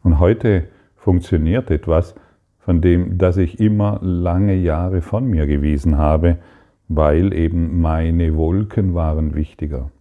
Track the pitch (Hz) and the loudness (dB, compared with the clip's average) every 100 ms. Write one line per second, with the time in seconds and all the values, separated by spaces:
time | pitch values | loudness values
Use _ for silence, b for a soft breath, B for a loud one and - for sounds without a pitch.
0 | 92 78 90 113 120 95 80 b b _ | 2 4 4 2 2 0 -2 b b _
1 | - 90 85 82 80 110 127 76 - 80 | 0 0 0 -2 0 -2 -2 -4 0 0
2 | 82 - B B _ _ - 85 87 87 | 0 -10 B B _ _ -2 0 2 2
3 | 90 92 92 90 87 - 107 104 104 104 | 0 0 0 2 -2 0 0 2 -2 -2
4 | 92 87 87 90 101 92 87 78 92 92 | -4 -2 -2 0 0 0 0 -2 -2 -2
5 | 82 107 127 87 73 73 73 73 80 73 | -2 -4 -2 0 0 0 0 0 0 2
6 | 76 78 85 82 B B B B _ 80 | 2 2 2 0 B B B B _ 0
7 | 76 78 98 - 82 87 82 85 80 80 | 2 2 0 0 -2 -2 -2 0 0 0
8 | 82 82 82 78 80 95 104 - 95 85 | 0 0 0 0 0 0 -2 -2 -2 0
9 | 80 78 78 73 76 - 76 69 67 _ | -2 -2 -2 -4 -6 -6 -8 -8 -10 _